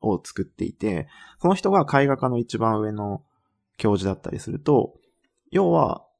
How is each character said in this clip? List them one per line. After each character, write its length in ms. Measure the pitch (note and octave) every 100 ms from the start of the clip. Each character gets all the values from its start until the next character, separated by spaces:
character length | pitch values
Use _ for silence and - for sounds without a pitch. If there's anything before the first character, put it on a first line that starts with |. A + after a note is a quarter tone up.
を 200 | G#2+ F#2
作 200 | - -
っ 20 |
て 200 | F#2 -
い 80 | -
て、 360 | - G#2+ F2 - - - -
そ 80 | E3+
の 60 |
人 160 | F#3+ G3
が 100 | F#3+
絵 240 | D3 C#3 C#3
画 100 | C3+
科 120 | C3
の 100 | A#2+
一 200 | A#2 A2+
番 200 | A2+ G#2+
上 120 | G#2+
の 300 | G#2+ G#2 G2 - _ _ _ _ -
教 200 | G#2+ G2+
授 160 | F#2+
だ 60 | F#2+
っ 20 |
た 100 | -
り 100 | -
す 100 | -
る 100 | -
と、 340 | - C3+ - - _ _ _ _ _
要 200 | F#3+ F3+
は、 340 | E3 C#3 - -